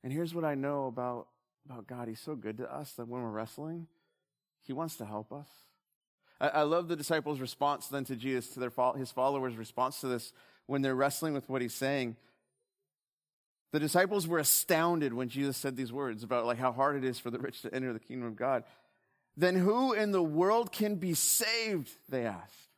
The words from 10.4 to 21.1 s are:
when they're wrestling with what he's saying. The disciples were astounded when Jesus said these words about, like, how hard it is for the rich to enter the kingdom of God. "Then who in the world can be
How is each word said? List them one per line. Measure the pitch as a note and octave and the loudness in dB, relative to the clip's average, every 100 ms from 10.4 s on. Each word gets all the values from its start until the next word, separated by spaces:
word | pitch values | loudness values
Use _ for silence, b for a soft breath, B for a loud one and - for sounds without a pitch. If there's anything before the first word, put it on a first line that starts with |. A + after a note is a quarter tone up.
| b b - | b b -4
when | C#3 | 0
they're | C3+ B2+ | 2 4
wrestling | C#3 - D#3+ | 2 2 -2
with | C#3+ - | -2 -2
what | C3 | -2
he's | A#2+ | -2
saying. | - C3+ C#3 A#2+ A2+ b b _ _ _ _ _ _ _ _ _ _ _ _ _ | -2 0 0 -2 -6 b b _ _ _ _ _ _ _ _ _ _ _ _ _
The | D3+ | -2
disciples | D3+ F3+ F#3 G3+ E3 | 2 4 4 2 2
were | E3 | 2
astounded | C#3+ - - E3 E3+ E3+ C#3+ | 4 4 4 4 4 2 0
when | A#2 B2+ | 0 -4
Jesus | C3 C#3 C3 | -2 -2 -2
said | C#3 B2+ | -4 -4
these | B2+ | -6
words | B2+ C3+ G#2+ | -4 -4 -4
about, | A#2 B2 A#2 | -2 0 2
like, | A#2 | 2
how | C3 | 0
hard | A#2+ C#3 C#3+ | 4 2 2
it | |
is | C3 A#2+ | -2 -2
for | B2 | -6
the | A#2 | -4
rich | B2+ - | -6 -6
to | A#2 | -6
enter | C3 C3 | -4 -4
the | A2 | -4
kingdom | - B2+ A#2+ | -8 -8 -8
of | G#2 | -4
God. | B2 C3 - b b b b b b - | 0 0 -2 b b b b b b 2
"Then | F3+ F#3 | 4 6
who | F3+ A#3 C4 | 6 6 4
in | G#3+ G#3+ | 2 2
the | F#3+ | 4
world | E3 D3+ F#3 A3+ A#3 | 4 4 6 6 2
can | - G#3+ G3+ | 0 0 2
be | F3+ | 0